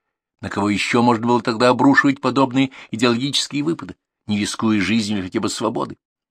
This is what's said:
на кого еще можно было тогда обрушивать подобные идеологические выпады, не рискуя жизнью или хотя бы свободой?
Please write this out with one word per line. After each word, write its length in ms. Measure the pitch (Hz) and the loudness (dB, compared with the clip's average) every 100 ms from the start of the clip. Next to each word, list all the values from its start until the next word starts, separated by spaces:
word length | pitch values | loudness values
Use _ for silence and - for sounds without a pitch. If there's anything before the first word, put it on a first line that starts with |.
| _ _ _ _ | _ _ _ _
на 100 | 98 | -10
кого 200 | - 104 | -4 -2
еще 320 | 101 - 123 | -2 0 2
можно 260 | 120 117 120 | 4 2 2
было 140 | 120 | 0
тогда 260 | 120 110 123 | 0 2 4
обрушивать 540 | 123 135 135 143 131 | 4 4 4 2 0
подобные 500 | 131 127 131 127 135 - - | -2 0 0 0 -2 -4 -12
идеологические 720 | 110 123 117 139 127 - 143 | 0 2 2 -2 -4 -4 -6
выпады, 340 | 147 160 87 - _ _ - | -4 -6 -8 -18 _ _ -6
не 140 | 104 | -4
рискуя 400 | 101 - 113 107 | -4 -2 0 0
жизнью 380 | 90 113 104 104 | 0 0 -2 -4
или 80 | 92 | -4
хотя 160 | 110 | -4
бы 80 | 95 | -4
свободой? 480 | - 117 135 131 - _ _ _ | -4 -4 -4 -6 -10 _ _ _